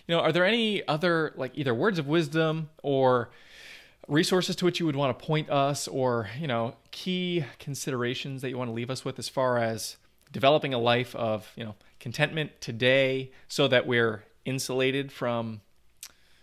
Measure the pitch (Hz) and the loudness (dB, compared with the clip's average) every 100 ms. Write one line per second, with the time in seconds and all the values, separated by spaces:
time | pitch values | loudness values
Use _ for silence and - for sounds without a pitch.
0 | - 170 143 165 180 233 220 202 - 151 | -2 0 2 4 4 2 0 -2 -2 0
1 | 180 165 156 - 131 - 131 117 190 180 | 2 2 0 -4 -8 -2 0 2 2 0
2 | 139 165 151 156 160 160 156 - 143 139 | 0 0 2 0 0 -2 -6 -8 -2 4
3 | 131 123 117 - - - - - - _ | 4 4 0 -10 -20 -20 -20 -20 -20 _
4 | - 147 175 185 175 180 175 175 170 139 | -2 0 2 2 0 0 -2 0 -2 0
5 | 139 120 - 156 151 143 139 143 - 135 | -2 -2 -2 -2 0 0 0 -2 -4 -2
6 | 127 120 104 120 160 117 117 - _ - | 0 0 -2 -6 -4 -2 -2 -6 _ -10
7 | - 180 180 175 131 - - 135 - 127 | -4 -4 -2 -2 -4 -8 -10 -8 -4 -2
8 | 120 127 143 135 131 123 123 113 120 131 | -2 -4 -6 -8 -6 -6 -4 -4 -6 -6
9 | 131 127 113 - 127 123 113 110 - - | -8 -8 -6 0 2 2 0 -2 -8 -14
10 | _ _ _ - 135 151 143 127 117 120 | _ _ _ 2 4 4 2 0 2 2
11 | 123 113 113 107 - - 110 107 _ - | 0 -4 -2 -2 -6 -14 -12 -14 _ -16
12 | 127 113 147 156 147 - - 117 127 135 | -10 -2 -2 -2 -6 -8 -10 0 4 6
13 | 131 135 131 - - - 139 123 - 120 | 4 0 -6 -12 -6 0 4 4 4 2
14 | 117 107 - _ - 131 - 131 131 135 | 2 0 -10 _ -6 -6 -2 0 0 0
15 | 135 - 123 120 117 110 - _ _ _ | -4 -4 -2 -2 -4 -8 -16 _ _ _
16 | - _ _ _ | -20 _ _ _